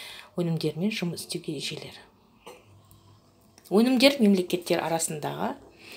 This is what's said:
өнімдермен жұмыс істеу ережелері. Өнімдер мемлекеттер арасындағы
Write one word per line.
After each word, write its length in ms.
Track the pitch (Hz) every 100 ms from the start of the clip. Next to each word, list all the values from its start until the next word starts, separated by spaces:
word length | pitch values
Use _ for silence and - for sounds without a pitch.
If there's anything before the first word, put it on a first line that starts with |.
| - - - -
өнімдермен 560 | 170 165 156 151 208
жұмыс 320 | 226 175 147 -
істеу 160 | 170 170
ережелері. 560 | 139 - 151 - - - _ _ _ - - _ - _ - _ - _ _ _ _ -
Өнімдер 480 | 190 247 254 277 277
мемлекеттер 640 | 208 190 180 180 - 170 160
арасындағы 720 | 165 - 151 143 147 208 - - - -